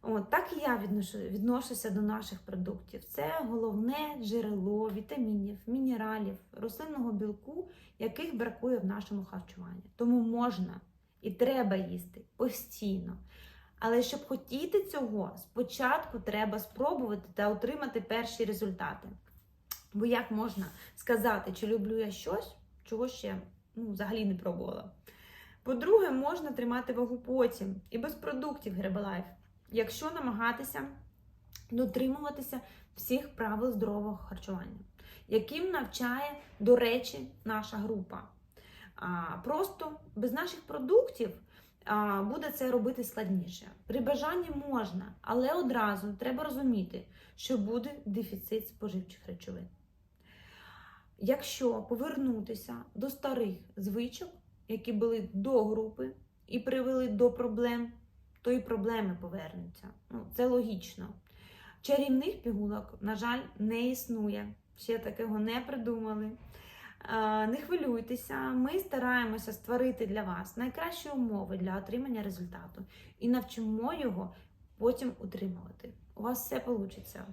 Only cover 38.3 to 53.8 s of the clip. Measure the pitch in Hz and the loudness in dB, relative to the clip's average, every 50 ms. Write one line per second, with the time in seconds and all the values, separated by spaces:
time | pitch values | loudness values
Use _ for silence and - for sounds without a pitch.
38.3 | - - - - _ - - - - - - - - - - 175 180 175 165 160 | -20 -20 -20 -20 _ -20 -20 -20 -20 -20 -20 -18 -14 -8 -4 -2 -2 -2 -2 -4
39.3 | - 175 180 240 294 320 392 381 - - 320 311 302 311 - - - 214 208 247 | -6 -6 -2 0 2 2 2 0 -2 -8 -8 -8 -8 -12 -16 -12 -4 -2 0 0
40.3 | 220 302 349 359 - - - - - 285 254 254 381 466 554 - - - 233 190 | 0 0 -2 -2 -6 -10 -12 -8 -6 -4 2 8 8 8 8 8 0 -4 -4 -4
41.3 | - - - - - - - - _ _ - - 214 214 208 208 202 196 196 208 | -4 -10 -18 -20 -20 -20 -20 -20 _ _ -2 0 2 4 4 4 2 2 2 0
42.3 | 254 - - 294 285 - 262 254 247 247 208 247 254 247 226 - - 214 214 180 | -2 -2 -4 -4 -2 -2 0 2 4 4 2 2 0 -2 -6 -6 -4 -4 -2 2
43.3 | 190 185 175 - - - - - - - - - - 269 233 277 285 247 285 311 | 2 0 0 -2 -10 -12 -14 -18 -20 -20 -8 -4 -2 0 2 2 2 2 2 0
44.3 | 349 359 349 330 294 277 285 285 262 240 214 185 175 185 - - - - - - | 0 0 -2 -2 -4 -6 -4 0 0 0 0 0 -4 -6 -6 -6 -14 -12 -4 0
45.3 | 220 247 254 269 320 349 349 247 247 233 214 208 202 190 202 208 202 190 226 247 | 2 4 4 4 4 4 2 2 4 4 4 4 2 0 -2 -6 -4 -2 -2 -2
46.3 | 254 254 311 302 254 262 285 262 233 202 185 175 - - - - - - - - | 0 0 -2 -2 -2 2 4 4 4 4 2 -2 -6 -10 -12 -12 -20 -20 -20 -20
47.3 | - - - - 262 226 196 208 226 240 226 285 285 - - 214 196 226 226 - | -16 -12 -2 0 2 2 2 2 0 0 -2 -4 -8 -8 -6 -2 -2 -2 -2 -4
48.3 | - 185 - - 226 220 214 - - - 214 202 180 190 185 - - - - - | -6 -10 -4 -2 -2 -2 -2 -4 -10 -6 -6 -4 -2 -4 -6 -6 -16 -16 -12 -12
49.3 | 180 175 - - 190 175 180 180 - - - _ _ _ _ _ _ _ _ - | -12 -12 -10 -10 -10 -10 -10 -12 -16 -20 -20 _ _ _ _ _ _ _ _ -20
50.3 | - - - - - - - - - - - - - - - - - - 202 196 | -20 -20 -20 -20 -20 -20 -20 -20 -20 -20 -20 -20 -20 -20 -20 -20 -12 -2 2 2
51.3 | 269 285 - - - - 269 240 226 220 208 - 240 226 269 320 - 269 269 262 | 2 2 2 -6 -4 2 2 2 2 2 -2 -2 -2 -2 -2 -2 0 0 0 2
52.3 | 233 220 202 - 226 208 - - 240 117 - - - 202 233 277 269 - - 269 | 0 0 -2 -6 -6 -8 -8 -10 -10 -12 -12 -10 -4 -4 -4 -4 -4 -2 -2 0
53.3 | 262 247 233 202 185 175 - - - 202 | 2 2 2 0 0 -6 -10 -14 -8 -4